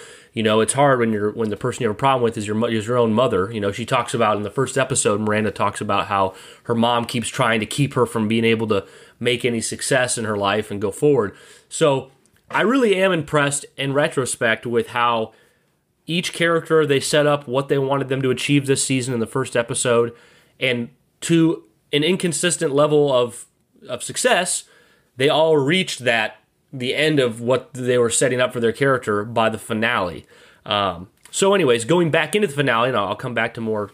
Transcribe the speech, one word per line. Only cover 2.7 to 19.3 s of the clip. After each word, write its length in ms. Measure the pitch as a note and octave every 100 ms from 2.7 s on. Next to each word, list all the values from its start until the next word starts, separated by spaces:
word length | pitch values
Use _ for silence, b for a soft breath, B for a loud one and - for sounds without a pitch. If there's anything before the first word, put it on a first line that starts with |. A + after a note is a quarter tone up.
| A2 G#2
your 120 | B2
own 140 | A#2
mother." 380 | G#2+ C3 F#2+ G2
You 80 | A2+
know, 140 | G2+
she 120 | G2
talks 300 | A2 B2+ -
about 220 | A#2+ G#2+ G#2
in 80 |
the 60 | G#2
first 280 | - C3 C3+
episode, 420 | B2+ A2 A2+ G#2
Miranda 300 | G#2+ G#2+ G#2+
talks 300 | - G#2 -
about 260 | G#2 G2+ E2+
how 280 | G2+ F#2+ B B B
her 100 | - A#2
mom 300 | A#2+ A#2+ A2+
keeps 220 | B2 A2
trying 300 | - A#2 A2+
to 80 | G#2+
keep 280 | - C3+
her 120 | C3 A#2
from 220 | A#2 G#2+
being 160 | A2+
able 240 | A2+ A2+ G#2+
to 180 | G2 - B B B
make 260 | A#2 A#2+
any 160 | B2 A2+
success 560 | - A2 - C3+ B2 -
in 80 |
her 120 | A2 G#2
life 340 | G2 G#2+ G#2
and 100 | G2+
go 120 | G2+
forward. 420 | - D3 C3 G2 - B B B
So 440 | - D#3 C3+ C3 _ _ _ -
I 120 | C#3
really 340 | F#3+ C4+ A3+
am 160 | F#3 F#3+
impressed 560 | E3+ D3 D3 C#3+ C#3+ - -
in 160 | C#3
retrospect 760 | C3+ D#3+ C#3 B2 - A#2 A2 B2
with 220 | A#2 A2+
how 440 | B2 A#2+ A#2 A2 b b b b b _ _ -
each 260 | E3+ -
character 540 | - E3+ E3 E3 D#3+ D3
they 140 | C#3
set 260 | - D3+ D3
up, 220 | C#3+ B2+
what 200 | B2+ C#3
they 100 | C#3
wanted 300 | C3+ C#3 C3
them 140 | C3+
to 80 | C3
achieve 360 | A#2+ - C#3+ C3
this 180 | C3+
season 280 | - C3 B2
in 40 | A#2+
the 80 |
first 300 | A2